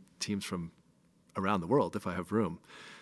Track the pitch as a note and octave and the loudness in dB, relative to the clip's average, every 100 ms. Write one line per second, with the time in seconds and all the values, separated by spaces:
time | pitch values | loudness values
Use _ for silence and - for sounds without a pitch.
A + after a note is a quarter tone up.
0 | - - - G2+ - F#2 E2+ - _ _ | -10 -10 -4 -4 -2 -4 -6 -10 _ _
1 | _ _ _ - F#2+ G2+ E2 C3+ F#2 G#2+ | _ _ _ -2 2 2 4 4 4 0
2 | G2 F2+ F2 G#2+ F#2+ F2 - - - - | -2 -2 0 2 2 -2 -12 -20 -18 -20